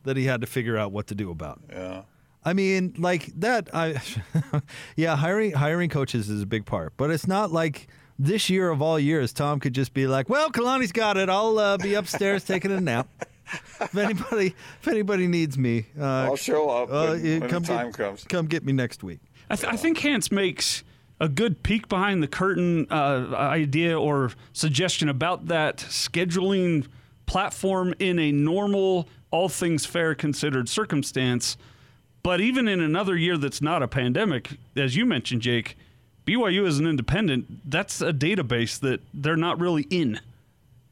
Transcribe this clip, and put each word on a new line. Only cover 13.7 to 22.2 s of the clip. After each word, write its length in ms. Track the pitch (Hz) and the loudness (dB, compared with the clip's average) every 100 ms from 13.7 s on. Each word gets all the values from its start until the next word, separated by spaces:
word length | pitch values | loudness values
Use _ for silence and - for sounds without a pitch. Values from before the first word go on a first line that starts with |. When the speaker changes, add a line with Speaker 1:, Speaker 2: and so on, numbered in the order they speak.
| - | -8
Speaker 1:
If 160 | - 185 | -4 0
anybody, 580 | 208 202 - 226 190 - - - | 0 -2 -2 0 0 -2 -14 -8
if 80 | - | -2
anybody 380 | 220 202 196 180 | 0 2 2 2
needs 300 | 170 160 135 | 2 2 2
me, 300 | 127 117 110 147 | 2 0 -2 -4
uh, 60 | |
Speaker 2:
I'll 320 | 139 131 131 139 | -2 0 0 -2
show 320 | - 151 151 | 0 2 2
up 220 | 120 123 | 0 0
Speaker 1:
uh, 220 | 143 160 | 0 2
Speaker 2:
when, 120 | 165 | 2
Speaker 1:
you 160 | 160 160 | 0 0
Speaker 2:
when 80 | 123 | 0
Speaker 1:
come 140 | 175 | -2
Speaker 2:
the 60 | 170 | 0
time 180 | 120 120 | -2 -2
Speaker 1:
get, 100 | 107 | -4
Speaker 2:
comes." 280 | 104 101 | -4 -6
Speaker 1:
come 220 | - 180 160 | -4 -2 0
get 180 | 165 | -2
me 80 | 139 | 0
next 300 | 135 120 - | 0 -2 -6
week. 180 | 92 82 - - - | -12 -14 -18 -16 -6
Speaker 3:
I, 80 | 208 | -4
th-, 160 | - | -4
I 40 | 233 | -2
think 220 | 330 320 | 0 0
Hans 320 | 294 262 - | 0 0 0
makes 540 | 202 190 143 - - - - - - | 0 0 -2 -4 -4 -8 -20 -16 -2
a 80 | 160 | 0
good 340 | 139 233 156 | 2 0 0
peek 260 | - 220 - | 0 0 0
behind 340 | 190 202 190 | 0 2 2